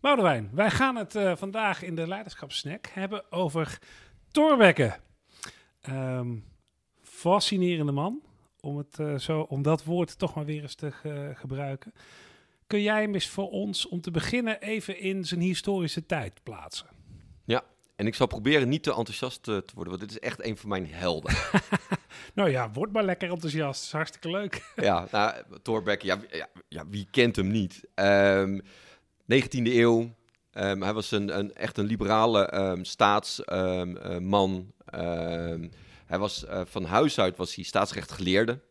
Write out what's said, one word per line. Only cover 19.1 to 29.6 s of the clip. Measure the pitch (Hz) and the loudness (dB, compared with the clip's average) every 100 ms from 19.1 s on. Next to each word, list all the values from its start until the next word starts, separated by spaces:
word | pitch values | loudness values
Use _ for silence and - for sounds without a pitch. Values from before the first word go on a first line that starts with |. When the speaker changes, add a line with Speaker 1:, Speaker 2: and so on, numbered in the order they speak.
| 101 127 - - | -4 -6 -8 -4
Speaker 2:
eh, | 104 | -4
te | - - | -4 -12
worden, | 87 90 | -8 -8
want | 101 | -10
dit | 110 | -8
is | - | -8
echt | - - | -6 -8
een | 107 | -8
van | 104 | -4
mijn | 98 85 | -4 -4
helden. | 78 90 80 - - | -4 -2 -2 0 -2
Speaker 1:
<laughs> | - 202 - - - 175 _ - - | 2 0 2 -4 -2 -8 _ -20 -12
Nou | - 196 | 0 0
ja, | 131 117 | 2 -2
word | 110 214 | -4 -4
maar | 214 | 0
lekker | 202 180 175 | 0 -2 -4
enthousiast. | 175 160 151 147 135 | -6 -4 -4 -4 -6
Is | - | -8
hartstikke | 151 156 - 165 | -6 -6 -6 -6
leuk. | 185 208 - - | -6 -6 -8 -10
<laughs> | - | -2
Speaker 2:
Ja, | 104 87 90 | 2 2 0
nou, | 107 107 62 - - | 0 0 0 -14 -14
Thorbecke, | - 110 92 101 95 | -4 -2 0 -2 0
ja, | 95 | -2
wie, | 104 80 | -4 -12
ja, | - 90 - | -12 -16 -16
ja, | 82 78 | -14 -10
wie | 101 98 | -10 -4
kent | - 120 - | 4 4 4
hem | 95 | 0
niet? | 110 92 - - - | 2 -2 -6 -14 0
Ehm, | 98 101 98 98 98 98 - - - - _ _ - | 4 6 6 6 2 -2 -8 -20 -20 -20 _ _ 2
negentiende | 127 127 131 | 2 2 0